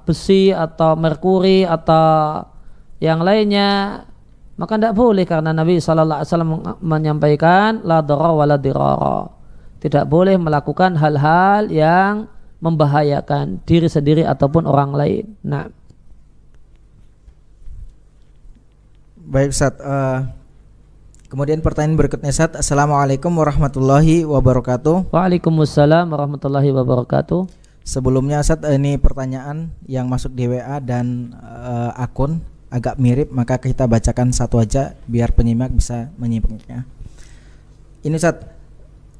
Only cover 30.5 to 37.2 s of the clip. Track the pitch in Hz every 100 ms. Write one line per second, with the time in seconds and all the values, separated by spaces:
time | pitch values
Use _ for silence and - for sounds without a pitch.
30.5 | 123 120 143 127 123 123 123 120 110 104
31.5 | 120 123 120 120 - 123 - 135 165 -
32.5 | - - 127 120 135 123 123 147 131 120
33.5 | 131 131 127 127 113 - 117 123 123 120
34.5 | 123 107 135 139 - - 117 117 - 117
35.5 | 117 127 117 - 120 120 170 117 113 104
36.5 | 110 - 120 127 - - -